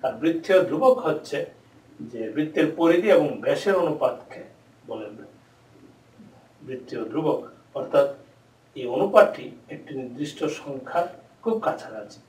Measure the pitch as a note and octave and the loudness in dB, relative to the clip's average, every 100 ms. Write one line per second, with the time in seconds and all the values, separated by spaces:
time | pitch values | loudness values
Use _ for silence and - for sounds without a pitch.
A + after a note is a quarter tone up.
0 | - - B3+ E3 - F#3 - - C4 B3+ | -4 -2 -2 -2 4 4 4 4 4 4
1 | - - - F3 - - _ - _ - | 2 -4 -4 -6 -6 -12 _ -20 _ -18
2 | D3+ A2+ A2+ D3 D3+ - - - E3 F3 | -14 -8 -6 -2 -2 2 0 4 4 4
3 | G#3+ E3 D3 - - C#3+ G3+ F#3 E3+ D3 | 6 4 4 -2 -2 0 2 2 0 0
4 | C3 - - - - - _ _ - A2 | -2 -2 -14 -20 -20 -20 _ _ -14 -12
5 | G#2+ - - - _ _ _ _ - _ | -12 -16 -20 -20 _ _ _ _ -20 _
6 | _ _ - - _ _ B2+ C3 - A#2 | _ _ -20 -20 _ _ -14 -14 -10 -10
7 | A2 D#3 - - - - _ F#3 E3+ - | -6 -2 0 0 -4 -20 _ -10 2 4
8 | - - - _ _ _ _ - B2 - | 4 -2 -20 _ _ _ _ -10 -4 0
9 | G3+ - - - - - - C3 - C3+ | 4 6 6 2 -14 -16 -18 -18 -10 -10
10 | B2+ B2 D3 - D#3 - C#3+ C3+ B2 - | -10 -8 -10 -6 -6 -6 -10 -12 -4 -4
11 | - - - _ A3+ A3 - - - A2 | -4 -8 -20 _ -4 -2 -2 -4 -10 -14
12 | G#2 - | -16 -20